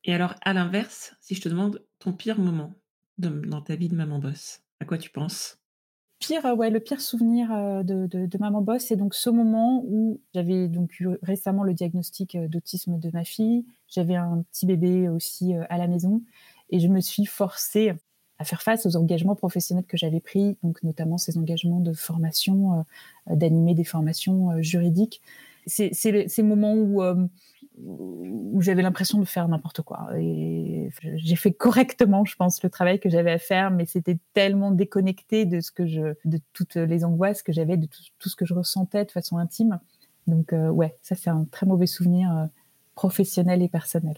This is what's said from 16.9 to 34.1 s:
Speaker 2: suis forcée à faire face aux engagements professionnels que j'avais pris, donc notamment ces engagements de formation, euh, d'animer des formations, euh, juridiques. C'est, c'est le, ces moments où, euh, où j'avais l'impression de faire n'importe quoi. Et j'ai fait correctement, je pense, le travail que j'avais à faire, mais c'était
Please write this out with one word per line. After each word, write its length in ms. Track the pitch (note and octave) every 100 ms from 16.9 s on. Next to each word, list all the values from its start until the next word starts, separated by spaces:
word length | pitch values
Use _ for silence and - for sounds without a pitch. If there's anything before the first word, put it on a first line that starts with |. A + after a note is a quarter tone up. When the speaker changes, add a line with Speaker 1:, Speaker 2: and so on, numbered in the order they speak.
| F#3+
Speaker 2:
suis 280 | F3 - G#3
forcée 680 | - G3 - - G#3 G#3+ E3 _ _ _ _
à 60 |
faire 180 | D#3 E3+
face 240 | - A3 G3+
aux 120 | E3+
engagements 380 | E3 E3+ F3+ G3+
professionnels 500 | F#3 F3+ - F3+ F3+
que 100 | D#3+
j'avais 240 | D#3+ E3
pris, 380 | - G3 G3+ F#3+
donc 220 | E3+ E3
notamment 340 | E3 D#3 D#3+ F3
ces 200 | - E3
engagements 420 | D#3+ E3 E3+ F3
de 140 | E3+
formation, 920 | D#3+ - E3 D#3+ - - G3 G3 E3+ D#3+ - - _ -
euh, 60 | D#3+
d'animer 380 | E3 D#3+ E3
des 120 | E3 E3
formations, 680 | E3 D#3 E3 - F#3+ F3+
euh, 100 | E3
juridiques. 600 | D#3 F3 F3 E3+ A3 - _ - - _ -
C'est, 240 | - G3+
c'est 180 | - A3
le, 160 | G#3 F3+
ces 160 | -
moments 300 | G#3+ G#3 G#3+
où, 280 | G#3+ G#3 G3+
euh, 140 | F#3 F3+ F3+ _ _ _ C#4 -
où 840 | - E2+ F#2 F2 F2+ G#2+ G2 F#3+
j'avais 220 | F3+ F#3
l'impression 380 | F#3 F3 F#3+ G#3
de 60 | F#3
faire 220 | F#3+ E3+
n'importe 360 | D#3+ D#3+ -
quoi. 260 | - - - D#3+
Et 680 | - D#3+ D#3+ E3 E3 D#3+ D#3 - D#3+ D#3
j'ai 220 | D#3+ E3+
fait 160 | G#3
correctement, 720 | - B3 A3 B3+ - A3+ G3 G#3
je 100 | -
pense, 260 | F3+ -
le 80 | F3+
travail 300 | - F3+ G3
que 100 | F#3+
j'avais 220 | E3+ E3+
à 80 | E3
faire, 320 | - F#3 G3
mais 140 | F#3 E3
c'était 340 | F#3 E3+